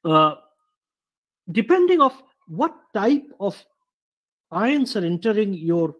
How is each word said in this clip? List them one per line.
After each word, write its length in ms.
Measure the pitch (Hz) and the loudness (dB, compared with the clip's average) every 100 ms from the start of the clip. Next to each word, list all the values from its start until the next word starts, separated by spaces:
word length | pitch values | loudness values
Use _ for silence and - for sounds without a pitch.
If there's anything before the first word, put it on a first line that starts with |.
| 165 | 2
uh, 300 | 156 156 147 _ _ _ _ _ _ _ _ _ _ - | 4 4 0 _ _ _ _ _ _ _ _ _ _ -6
depending 500 | 175 - 370 359 349 | -4 2 2 4 4
of 120 | 269 - _ _ - | 2 -2 _ _ -16
what 260 | 165 320 - _ | -6 -6 -6 _
type 340 | 214 214 285 - - | -4 0 -2 -4 -8
of 220 | 196 - _ _ _ _ _ _ _ _ _ | -8 -8 _ _ _ _ _ _ _ _ _
ions 440 | 170 226 294 254 214 | -4 -2 0 -2 -2
are 100 | 170 | -4
entering 480 | 175 226 208 208 | -2 -2 0 -2
your 420 | 185 165 170 160 | -4 -2 0 -2